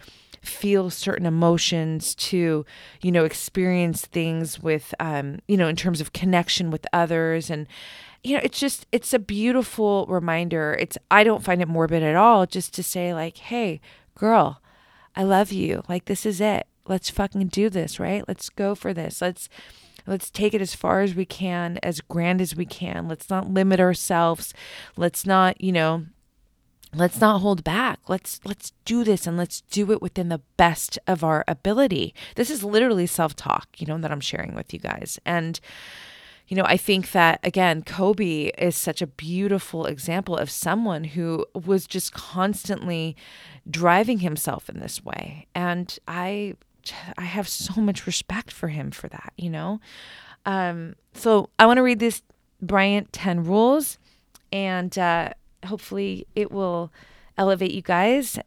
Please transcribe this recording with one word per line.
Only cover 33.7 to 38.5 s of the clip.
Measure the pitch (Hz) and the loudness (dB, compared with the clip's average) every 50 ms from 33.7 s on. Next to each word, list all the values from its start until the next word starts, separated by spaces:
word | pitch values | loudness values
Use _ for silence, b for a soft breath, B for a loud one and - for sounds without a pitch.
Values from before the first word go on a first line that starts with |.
| _ - | _ -10
you | 165 | -8
know, | 151 156 160 | -6 -4 -4
that | 160 151 151 | -4 -4 -6
I'm | 143 | -6
sharing | 139 - - 80 - - - | -6 -6 -6 -8 -8 -8 -10
with | 55 - - - | -12 -12 -12 -12
you | - | -10
guys. | - - - - - - - - - | -8 -8 -8 -8 -8 -10 -12 -8 -4
And, | - 170 170 165 165 170 - B B B B B B B B B B B B B B B B B - | -2 -2 -2 -2 -4 -6 -8 B B B B B B B B B B B B B B B B B -4
you | 190 | 0
know, | 190 190 | 0 2
I | - - | 4 4
think | 185 - - 202 190 180 - - | 2 4 2 2 2 0 2 4
that, | 196 170 165 160 - - | 6 6 6 6 4 0
again, | 190 175 190 185 175 165 160 156 | 0 2 4 4 4 4 2 -2
Kobe | - - - 190 185 214 185 214 175 160 151 147 - | -6 -4 0 2 2 2 2 0 0 0 0 -2 -4